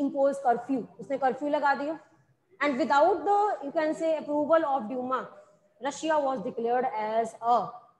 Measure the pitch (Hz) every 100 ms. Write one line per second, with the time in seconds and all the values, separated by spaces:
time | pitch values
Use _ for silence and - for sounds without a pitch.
0 | 277 285 277 277 247 233 - 262 190 -
1 | - 269 262 - 294 294 285 269 285 311
2 | - _ _ _ _ - 294 254 320 285
3 | 339 349 330 403 415 359 285 330 311 311
4 | 320 302 294 294 285 330 294 269 214 254
5 | 254 254 196 - - _ _ _ 254 277
6 | 320 302 269 262 240 - 233 247 254 214
7 | 214 226 226 - 233 233 180 - -